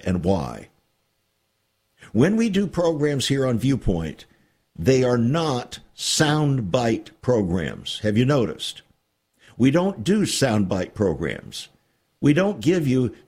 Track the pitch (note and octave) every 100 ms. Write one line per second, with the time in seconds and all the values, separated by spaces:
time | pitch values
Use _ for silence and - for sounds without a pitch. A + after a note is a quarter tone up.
0 | F#2+ F2+ E2+ F#2+ B1+ G#1+ - _ _ _
1 | _ _ _ _ _ _ _ _ _ _
2 | - G#2 E3 A3 A#3 F#3+ G3 - E3+ D3+
3 | D3 C#3 - C#3 C3 A2+ C3 C3 - E2+
4 | D#2+ - - _ _ _ _ - E2+ C3
5 | B2 B2 A#2 E3 D#3+ B2 - - - -
6 | - - D3+ D3+ D3 C3 F#2+ B2+ A#2 G#2+
7 | - - - A#2+ F2+ F2+ C#2+ G1+ - -
8 | G#2+ G#2 B2+ D3 F#2+ - - - - _
9 | _ _ _ _ _ - C3 D#3+ G3 F#3+
10 | G#2 G#3+ F3 - C3+ G#2+ F#2+ F#2+ F2+ -
11 | G2 D2 D2+ G1+ - - - _ _ _
12 | _ - C#3 D3 G3 F#3 C3 F#3 C#3 B2+
13 | B2 -